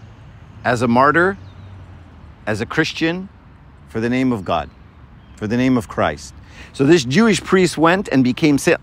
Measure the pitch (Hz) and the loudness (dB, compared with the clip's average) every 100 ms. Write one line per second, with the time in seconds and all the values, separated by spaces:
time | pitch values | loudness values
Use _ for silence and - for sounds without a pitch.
0 | - - - - - - - 120 123 120 | -20 -20 -20 -20 -20 -10 -4 -2 2 4
1 | 143 147 185 196 - - - - - - | 4 4 0 -2 -12 -20 -20 -20 -20 -20
2 | - - - - - 107 117 - 156 - | -20 -20 -20 -14 -8 -6 -4 -4 -4 -2
3 | 165 180 190 - - - - - - 113 | -4 -4 -10 -18 -20 -20 -20 -20 -12 -6
4 | 117 127 131 113 87 82 69 - - - | -2 0 -2 -2 -2 -4 -4 -14 -20 -20
5 | - - - - 107 120 131 127 - - | -20 -20 -20 -10 -4 0 0 0 -2 -2
6 | 90 73 - - - - - - 135 175 | -2 -4 -12 -20 -20 -20 -12 -2 2 2
7 | 123 147 226 180 - 190 175 - 165 185 | 2 2 2 0 0 2 2 2 2 2
8 | - 135 127 123 160 139 - - | 0 0 0 2 0 2 2 0